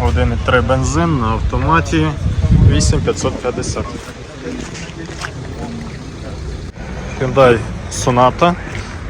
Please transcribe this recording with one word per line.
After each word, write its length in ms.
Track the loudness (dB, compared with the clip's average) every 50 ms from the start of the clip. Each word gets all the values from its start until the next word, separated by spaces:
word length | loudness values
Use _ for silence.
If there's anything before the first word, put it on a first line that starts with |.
| 0
один 300 | 2 2 2 2 2 0
і 120 | 0 0
три 160 | 2 2 4
бензин 580 | 4 4 2 2 2 0 2 2 2 2 2 2
на 80 | 0
автоматі, 800 | 0 0 0 -2 -2 0 0 2 4 2 2 2 2 0 2 2 0 -2 -2 -2 -2 0 2 4 4 6 8 8 8
вісім 300 | 6 6 4 4 4 4
п'ятсот 400 | 2 0 0 0 0 -2 -2 -2
п'ятдесят. 440 | -4 -4 -2 -2 -4 -4 -4 -4 -4 -6 -8 -10 -12 -14 -14 -14 -14 -16 -14 -12 -10 -10 -8 -8 -10 -10 -10 -10 -12 -12 -12 -12 -12 -12 -10 -8 -8 -8 -8 -8 -10 -10 -8 -8 -8 -8 -8 -8 -10 -10 -10 -12 -12 -12 -12 -12 -10 -10 -10 -8 -8 -8 -8 -8 -10 -10 -12 -12 -10 -10 -10 -10 -8 -8 -6 -4
Hyundai 360 | -2 0 4 6 8 8 6 4 2 -4 -8 -8 -8 -8 -6
Sonata, 600 | -2 0 2 4 4 4 4 4 4 2 2 2 0 -6 -10 -8 -8 -10 -10 -10 -10 -10